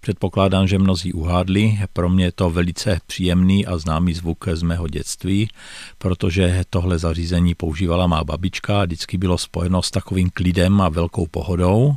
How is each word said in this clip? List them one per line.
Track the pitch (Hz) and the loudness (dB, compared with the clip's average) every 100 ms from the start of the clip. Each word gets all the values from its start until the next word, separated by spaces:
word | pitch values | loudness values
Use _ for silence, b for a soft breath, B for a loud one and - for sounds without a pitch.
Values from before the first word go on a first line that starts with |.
| - | -6
Předpokládám, | 98 98 - 95 95 95 | -4 -2 2 2 4 4
že | 98 | 4
mnozí | 98 92 87 | 4 2 -2
uhádli. | 85 80 90 90 95 110 104 98 | -4 0 0 2 2 2 2 -2
Pro | - 87 | -2 2
mě | 92 | 2
je | 90 | 2
to | - 90 | 2 0
velice | 82 87 85 - 87 - | 2 -2 -2 -2 -2 -4
příjemný | - 90 87 92 98 101 | -4 0 4 4 4 2
a | 87 | -4
známý | 80 80 90 | -2 0 0
zvuk | 82 85 82 - | -2 -4 -6 -4
z | 82 | -2
mého | 85 85 82 | -2 -2 -4
dětství, | 73 76 - - 98 107 B B B B B | -6 -8 -8 -2 -2 -2 B B B B B
protože | 95 90 95 87 90 90 87 | -4 0 0 2 2 0 -2
tohle | 90 87 87 | -2 0 0
zařízení | 85 82 85 87 87 | -2 -2 -2 2 2
používala | 85 82 78 90 85 90 | 0 -4 -2 -2 0 2
má | 80 | 0
babička | 78 78 92 - - 101 | -2 -4 -4 -6 -4 -2
a | |
vždycky | 95 82 - 92 | -2 -4 -6 -2
bylo | 92 90 | 0 -2
spojeno | - 87 87 90 | -2 -4 -2 0
s | - | -2
takovým | - - 92 92 | -4 -4 -2 -2
klidem | - 90 87 90 101 | 0 0 2 4 4
a | 92 | 2
velkou | 80 85 - 82 | 0 -2 -2 -4
pohodou. | - 82 87 90 104 135 | -4 -4 0 2 4 2